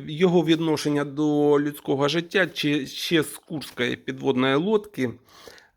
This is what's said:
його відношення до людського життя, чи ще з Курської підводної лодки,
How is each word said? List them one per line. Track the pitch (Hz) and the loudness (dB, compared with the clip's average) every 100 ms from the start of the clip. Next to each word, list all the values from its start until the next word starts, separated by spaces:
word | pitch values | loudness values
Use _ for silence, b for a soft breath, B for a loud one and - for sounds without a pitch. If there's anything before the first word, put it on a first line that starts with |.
| 139 | -6
його | 151 185 175 | 0 4 4
відношення | 160 160 165 147 151 147 | 4 2 2 0 0 -2
до | 143 139 151 147 147 143 | -2 -2 0 4 4 4
людського | 147 147 - 139 143 | 2 -4 -4 0 0
життя, | 170 170 202 170 | 0 0 0 0
чи | - 147 147 131 | -2 -2 -2 -4
ще | - - 165 | -8 0 0
з | 139 | 0
Курської | - - 160 - - 123 123 | -8 -12 -10 -10 -6 -4 -4
підводної | - 135 135 127 131 | -8 -6 -2 0 2
лодки, | 139 185 214 214 - 123 110 B B B B B | 2 2 -2 -2 -6 -6 -6 B B B B B